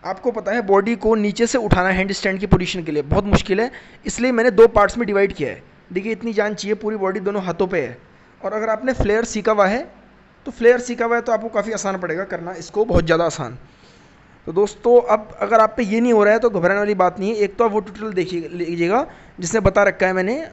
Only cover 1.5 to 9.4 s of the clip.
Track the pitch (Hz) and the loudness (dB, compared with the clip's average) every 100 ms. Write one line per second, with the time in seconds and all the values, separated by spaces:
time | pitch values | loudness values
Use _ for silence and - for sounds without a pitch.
1.5 | 262 214 185 185 185 196 190 196 190 196 | 0 2 2 2 0 -2 -2 -4 -4 0
2.5 | 180 190 185 160 151 143 175 202 196 - | 2 0 -6 -4 -4 0 -2 -2 -8 -4
3.5 | 190 247 - - - - - 247 240 240 | -2 -2 -6 -20 -14 -12 -2 0 2 2
4.5 | 196 226 208 202 233 233 202 196 - 131 | 6 6 6 2 0 -2 0 0 -2 -8
5.5 | 92 - _ _ 180 208 214 233 208 208 | -8 -18 _ _ -8 -6 -6 -4 -2 -2
6.5 | 208 196 208 214 220 190 202 190 202 185 | -4 -6 -4 -4 -4 -4 -4 -4 -4 -6
7.5 | 170 185 180 123 - _ _ _ _ 190 | -4 -2 -2 -4 -12 _ _ _ _ -8
8.5 | 214 220 214 254 247 202 214 233 214 | -4 -4 -2 -2 0 0 0 0 -2